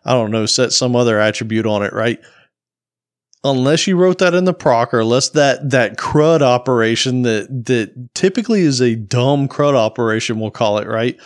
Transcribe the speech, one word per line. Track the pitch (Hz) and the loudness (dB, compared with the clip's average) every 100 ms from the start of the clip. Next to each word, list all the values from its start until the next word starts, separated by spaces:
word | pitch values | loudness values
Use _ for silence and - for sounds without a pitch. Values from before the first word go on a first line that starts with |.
| - | -2
I | |
don't | 123 107 | 0 0
know, | 110 107 | -2 -2
set | - 123 | 0 0
some | - 127 120 | 0 0 2
other | 120 107 | 2 2
attribute | 107 - 113 110 107 | 0 -2 -4 -2 0
on | 104 | -2
it, | 101 | -2
right? | 110 113 117 - _ _ _ _ _ _ _ _ _ _ _ | -2 -4 -4 -10 _ _ _ _ _ _ _ _ _ _ _
Unless | 139 131 131 165 - | -2 0 2 0 2
you | 180 | 2
wrote | 185 180 | 2 2
that | 180 | 0
in | 180 185 | 2 0
the | |
proc, | 170 151 117 117 | 0 0 2 2
or | 120 | 0
unless | 113 127 - | 2 2 0
that, | 151 143 - 139 | 2 2 0 0
that | 131 107 - | 0 0 -4
crud | - 151 156 160 | -2 2 4 4
operation | 131 123 131 123 113 117 131 127 | 4 2 0 0 0 0 -2 -2
that, | 120 110 - 131 113 | -2 -2 -4 -8 -2
that | 120 101 123 123 - | -2 -2 -10 -16 -2
typically | 190 214 220 214 | -2 0 -2 0
is | 160 127 | 2 2
a | 123 113 | 0 0
dumb | 101 123 131 143 139 | -2 0 2 0 0
crud | - 147 135 | 0 0 2
operation, | 110 - 113 110 - 110 | 0 -2 -2 -2 -4 -6
we'll | 107 | -6
call | - 110 104 | -2 0 0
it, | 104 | -2
right? | 113 120 - | -2 -4 -6